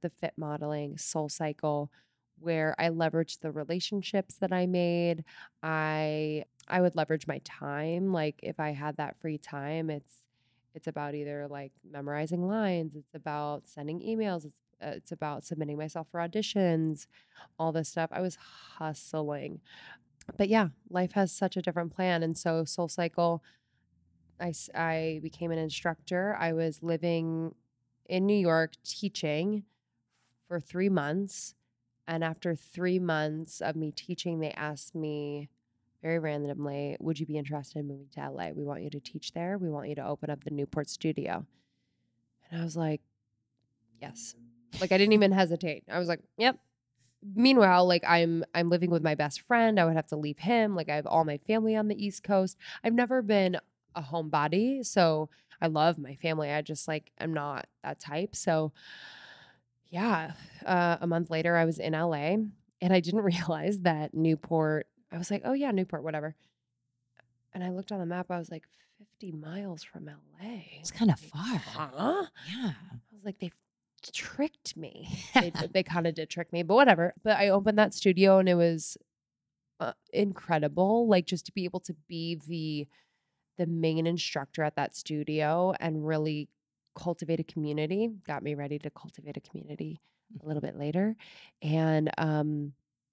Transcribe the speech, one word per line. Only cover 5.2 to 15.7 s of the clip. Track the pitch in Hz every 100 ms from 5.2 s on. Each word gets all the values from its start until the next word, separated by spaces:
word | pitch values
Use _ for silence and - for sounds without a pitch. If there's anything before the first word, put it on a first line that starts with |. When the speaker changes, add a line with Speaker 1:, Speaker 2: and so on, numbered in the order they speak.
| - - - _
Speaker 1:
I, | 160 156 156 156 156 151 156 151 - _ -
I | 185
would | 180 165
leverage | 151 160 -
my | 139
time. | - - 143 143 160 170 190
Like, | 175 151 -
if | - 165
I | 151
had | 143 151 147
that | 147 -
free | 160 151
time, | - 143 139 160 160
it's, | 147 - - - _ _ _ _
it's | 160 165
about | 151 147
either, | 147 147 147 143
like, | 143 139 -
memorizing | - 143 139 147 160 175 180
lines, | 220 208 175 160 147
it's | -
about | 147 151 147 147 147 -
sending | - 147 165
emails, | 214 220 208 175 147
it's, | - _ _
uh, | 143 -
it's | -
about | 160 151 135 -
submitting | 156 147